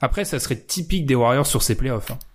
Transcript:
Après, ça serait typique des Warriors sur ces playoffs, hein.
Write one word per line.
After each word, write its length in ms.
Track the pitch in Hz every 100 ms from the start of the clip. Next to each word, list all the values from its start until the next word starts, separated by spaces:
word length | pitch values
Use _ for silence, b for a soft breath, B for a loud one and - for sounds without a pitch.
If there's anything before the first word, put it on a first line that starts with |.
Après, 220 | 127 - -
ça 120 | 139
serait 200 | - 127
typique 480 | - - 170 190 143
des 80 |
Warriors 320 | 127 117 131 143
sur 160 | -
ces 140 | - 104
playoffs, 340 | 127 117 -
hein. 80 | 127 -